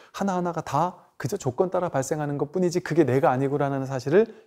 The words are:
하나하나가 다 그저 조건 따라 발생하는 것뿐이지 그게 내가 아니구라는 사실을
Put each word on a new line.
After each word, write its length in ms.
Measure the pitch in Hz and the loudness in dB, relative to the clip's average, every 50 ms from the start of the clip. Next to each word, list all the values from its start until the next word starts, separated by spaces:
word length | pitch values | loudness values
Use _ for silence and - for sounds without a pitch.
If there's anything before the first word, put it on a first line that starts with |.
| - - - | -20 -12 -6
하나하나가 480 | - 196 196 185 180 175 175 170 165 | -4 -2 0 0 0 0 -2 -2 -4
다 460 | - - - 143 165 180 180 - - _ _ | -4 -2 0 0 0 0 -2 -8 -20 _ _
그저 200 | - - - 208 | -8 -6 -6 -4
조건 340 | 190 - 131 120 - 185 180 | -4 -4 -4 -4 -2 -4 -2
따라 180 | - 180 180 165 | -2 -2 -2 -2
발생하는 500 | - 139 131 - 160 151 147 147 143 139 | -2 -2 -2 -2 -2 -2 -2 -2 -2 -2
것뿐이지 420 | 147 143 - 185 180 175 160 180 | -4 -2 0 0 0 2 0 0
그게 240 | - - 156 160 156 | -2 0 2 2 4
내가 260 | 123 123 135 156 151 | 4 4 4 4 4
아니구라는 560 | 127 127 139 135 143 143 147 139 139 135 135 | 2 2 0 0 0 0 0 0 -2 -2 -4
사실을 400 | 131 135 131 - 135 156 202 226 220 - - - | -4 -6 -6 -2 2 4 4 4 2 -2 -14 -20